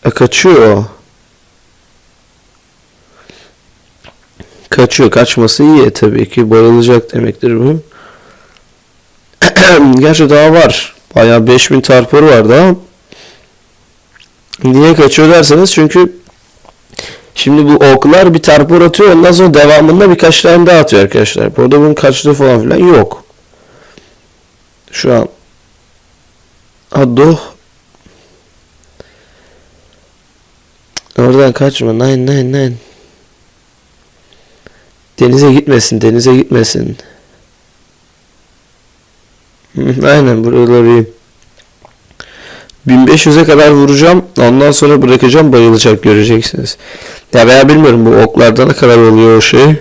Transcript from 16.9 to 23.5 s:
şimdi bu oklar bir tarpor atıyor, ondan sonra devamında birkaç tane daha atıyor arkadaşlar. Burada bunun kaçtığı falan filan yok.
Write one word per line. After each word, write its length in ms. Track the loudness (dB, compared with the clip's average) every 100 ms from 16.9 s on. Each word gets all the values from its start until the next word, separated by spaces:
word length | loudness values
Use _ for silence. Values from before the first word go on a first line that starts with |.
| -20 -20 -20 _
şimdi 300 | -8 -2 0
bu 100 | 2
oklar 600 | 2 2 2 2 2 2
bir 80 | 0
tarpor 380 | 0 0 2 0
atıyor, 320 | 0 2 2
ondan 200 | 2 2
sonra 220 | 2 2
devamında 560 | 2 2 2 2 2 2
birkaç 320 | 2 0 0
tane 240 | 0 2 2
daha 120 | 2
atıyor 240 | 2 0
arkadaşlar. 540 | 0 -2 -4 -4 -6 -2
Burada 220 | -2 0
bunun 160 | 0
kaçtığı 400 | 0 -2 -2 -4
falan 260 | -2 0 -2
filan 160 | -2 -2
yok. 480 | 2 2 0 -6 _ _ _